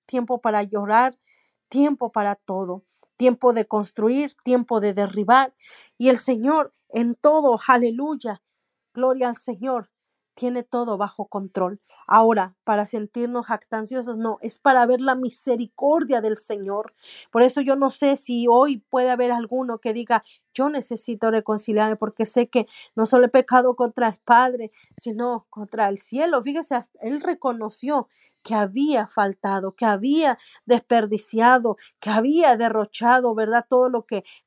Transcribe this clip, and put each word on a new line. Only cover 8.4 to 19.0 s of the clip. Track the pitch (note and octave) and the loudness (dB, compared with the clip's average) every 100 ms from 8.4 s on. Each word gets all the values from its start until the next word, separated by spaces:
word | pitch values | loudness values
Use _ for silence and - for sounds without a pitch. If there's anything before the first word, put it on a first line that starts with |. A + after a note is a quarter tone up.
| _ _ _ _ _ | _ _ _ _ _
gloria | A#3+ B3+ C4 B3 | -4 -2 0 -2
al | A#3 | -4
Señor, | - F#3+ C4 B3 - _ _ _ _ - | -10 -8 -6 -6 -8 _ _ _ _ -8
tiene | B3 B3 | -6 -6
todo | A#3+ A#3+ A#3 G3 | -6 -6 -4 -4
bajo | G3+ - G3 | -6 -8 -10
control. | G3+ G3 G3 F3+ G3+ _ _ - | -10 -8 -4 -4 -6 _ _ 2
Ahora, | A3 A3+ G#3 F#3 _ | 6 6 4 -2 _
para | - G#3 G#3 | -2 -2 -2
sentirnos | A3 G#3 A#3+ A#3+ A#3+ A#3 | -6 -8 -6 -6 -6 -6
jactanciosos, | A3 - A3 G#3+ B3+ A#3+ A#3 | -8 -8 -10 -8 -8 -8 -6
no, | A3+ G#3 | -6 -6
es | A3+ - | -10 -4
para | C#4 B3+ | 2 4
ver | A#3+ B3 | 4 2
la | C4+ | 0
misericordia | B3+ B3 - C4+ A#3 A#3 - C#4 E4 D4+ A#3+ | -2 -4 -8 -4 -4 -6 -4 0 0 0 -2
del | A3 G#3+ | -2 -4
Señor. | - G#3 G3 G3+ A3 _ - - - | -8 -8 -6 -8 -8 _ -20 -20 -2
Por | A3+ | 4
eso | B3+ C#4+ | 4 4
yo | C4 C4+ | 0 0
no | C4+ | 0
sé | - C#4 C4+ | 0 0 0
si | - A#3+ A#3+ | -4 -2 4
hoy | A#3+ C#4+ A#3+ - | 4 4 0 -4
puede | C4 | 0